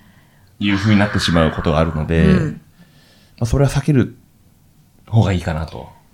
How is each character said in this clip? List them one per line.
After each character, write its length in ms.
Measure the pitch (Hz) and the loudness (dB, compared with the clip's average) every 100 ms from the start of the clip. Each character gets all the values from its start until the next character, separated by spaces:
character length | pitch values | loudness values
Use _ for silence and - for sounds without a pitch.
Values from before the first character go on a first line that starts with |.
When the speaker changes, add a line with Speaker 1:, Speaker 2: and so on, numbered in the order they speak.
| _ _ _ _ _ - | _ _ _ _ _ -6
Speaker 1:
い 100 | 101 | -2
う 60 | 95 | 0
ふ 140 | 110 | 2
う 20 | |
に 60 | 104 | 2
な 80 | 104 | 2
っ 40 | |
て 60 | 98 | -2
し 140 | - | 0
ま 120 | 85 78 | 2 0
う 40 | |
こ 120 | - | 0
と 100 | 87 | -2
が 60 | 76 | 0
あ 40 | |
る 80 | 82 | 0
の 120 | 78 76 | -2 -2
で、 180 | 82 | 2
Speaker 2:
う 60 | - 185 156 | 4 2 0
ん。 20 | |
Speaker 1:
ま 60 | - _ _ _ _ _ _ _ - | -8 _ _ _ _ _ _ _ -8
あ、 60 | 117 | -4
そ 120 | 135 | 0
れ 60 | |
は 60 | 139 | 0
避 100 | 143 | 0
け 100 | - | 0
る 240 | 139 113 - _ _ _ _ _ _ _ _ - | 0 0 -4 _ _ _ _ _ _ _ _ -4
方 140 | 113 | 0
が 80 | 92 | 0
い 60 | 90 | 0
い 40 | |
か 120 | 85 | -4
な 120 | 78 80 | -8 -8
と、 120 | - | -14
Speaker 2:
わ 60 | 65 - _ | -20 -20 _